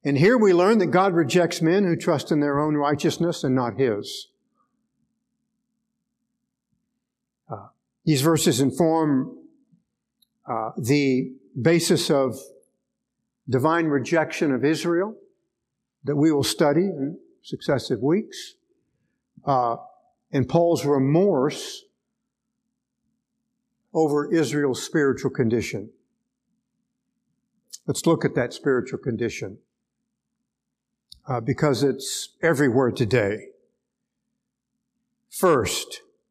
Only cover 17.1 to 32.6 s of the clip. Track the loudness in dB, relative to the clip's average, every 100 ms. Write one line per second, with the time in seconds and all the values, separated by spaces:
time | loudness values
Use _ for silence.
17.1 | -8 _ _ -14 -8 -2 -2 -2 -2 0
18.1 | -2 -4 -16 -18 _ _ _ _ _ _
19.1 | _ _ -10 -2 0 0 -4 -10 _ _
20.1 | _ _ -2 2 2 4 2 2 2 2
21.1 | 2 2 2 -2 -4 -14 -16 _ _ _
22.1 | _ _ _ _ _ _ _ _ _ _
23.1 | _ _ _ _ _ _ _ _ 0 2
24.1 | 2 0 0 0 0 -2 -2 -2 0 2
25.1 | 0 -4 0 0 0 -2 -10 -12 _ _
26.1 | _ _ _ _ _ _ _ _ _ _
27.1 | _ _ _ _ _ _ -12 -8 -2 0
28.1 | 2 0 -2 -4 -4 0 0 -2 -8 -6
29.1 | -4 -6 -6 -14 -16 _ _ _ _ _
30.1 | _ _ _ _ _ _ _ _ _ _
31.1 | -20 -8 -6 -4 0 0 2 0 -2 -8
32.1 | -10 -12 _ 0 2